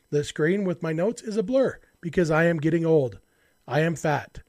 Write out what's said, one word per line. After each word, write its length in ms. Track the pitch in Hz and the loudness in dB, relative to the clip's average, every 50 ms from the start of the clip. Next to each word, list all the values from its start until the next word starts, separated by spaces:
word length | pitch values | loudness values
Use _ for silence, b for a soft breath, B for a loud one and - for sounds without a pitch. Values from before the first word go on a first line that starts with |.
| b b | b b
the 120 | - 147 147 | -2 -2 -2
screen 400 | - - - 151 160 185 208 202 | -2 -2 0 0 2 2 0 0
with 200 | 185 170 - - | -2 -4 -4 -4
my 100 | 165 160 | -4 -2
notes 280 | 160 175 214 240 - | -2 -2 -2 -2 -4
is 140 | - 233 202 | -6 -6 -4
a 80 | 220 208 | -4 -2
blur 360 | 185 254 269 262 208 - - b b b b | 0 2 2 2 0 -2 -6 b b b b
because 320 | - 175 143 - 175 151 | -10 -4 0 0 2 2
I 140 | 160 156 165 | 2 2 2
am 140 | 170 170 160 | 2 2 0
getting 260 | 143 160 156 170 165 | 0 0 0 0 2
old. 340 | 165 160 156 135 120 98 - - _ _ _ _ _ _ _ _ - | 4 4 4 4 0 -4 -10 -18 _ _ _ _ _ _ _ _ -4
I 140 | 123 143 | -2 0
am 140 | 160 170 160 | 0 0 -2
fat. 440 | 139 - 165 147 131 107 - - - - | -2 -2 0 0 -2 -2 -6 -14 -20 -20